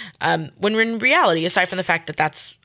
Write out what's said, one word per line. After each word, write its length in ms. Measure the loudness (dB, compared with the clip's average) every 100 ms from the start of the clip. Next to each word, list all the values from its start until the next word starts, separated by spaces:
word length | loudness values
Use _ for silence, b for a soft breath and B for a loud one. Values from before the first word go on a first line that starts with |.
| -18 -4
Um, 300 | 0 0 -4 -4
when 180 | -2 0
in 240 | 0 0
reality, 440 | 2 4 4 2
aside 220 | 0 0 0
from 120 | -2
the 60 |
fact 220 | -2 -2 -2
that 120 | -2
that's 380 | -2 -2 -10 -10